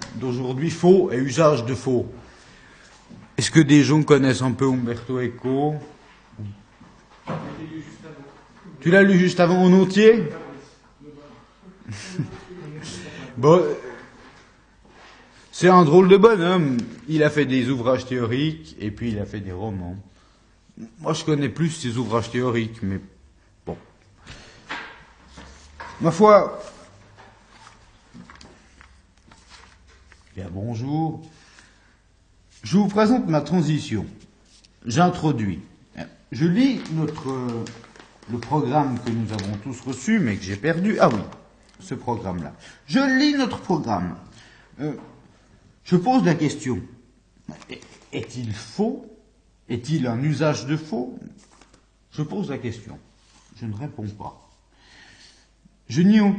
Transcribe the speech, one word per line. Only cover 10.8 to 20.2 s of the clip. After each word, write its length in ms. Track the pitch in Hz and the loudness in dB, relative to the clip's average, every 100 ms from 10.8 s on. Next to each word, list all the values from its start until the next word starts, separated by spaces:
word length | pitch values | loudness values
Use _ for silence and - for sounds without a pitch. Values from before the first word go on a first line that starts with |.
| _ _ 147 143 147 - - _ 185 - - | _ _ -20 -20 -20 -20 -20 _ -20 -20 -16
<laughs> 20 | 101 185 185 113 - - 175 151 151 - - - - - 120 | -16 -12 -8 -8 -10 -18 -18 -16 -16 -16 -16 -16 -18 -16 0
Bon, 260 | 143 175 151 - - - - - - - _ _ _ _ _ - - - - - - | 6 6 4 -4 -10 -18 -20 -20 -20 -20 _ _ _ _ _ -20 -20 -20 -20 -20 -18
c'est 180 | - 175 | 2 6
un 160 | 180 | 8
drôle 240 | 151 175 185 | 8 8 8
de 80 | 196 | 8
bonhomme. 600 | 226 208 170 185 143 120 - - - | 8 6 2 2 0 -2 -4 -10 -4
Il 140 | 156 | 2
a 80 | 151 | 2
fait 160 | 151 131 | 2 0
des 240 | 131 120 | 0 0
ouvrages 360 | 131 117 127 - | -2 0 0 -2
théoriques 680 | 127 113 123 156 156 - - | -4 -2 0 -2 -4 -12 -10
et 120 | 104 | -10
puis 200 | 104 117 | -8 -6
il 80 | 104 | -6
a 80 | 98 | -6
fait 140 | 107 | -10
des 120 | 95 | -10
romans. 440 | 90 107 95 87 95 - _ | -10 -8 -8 -10 -12 -16 _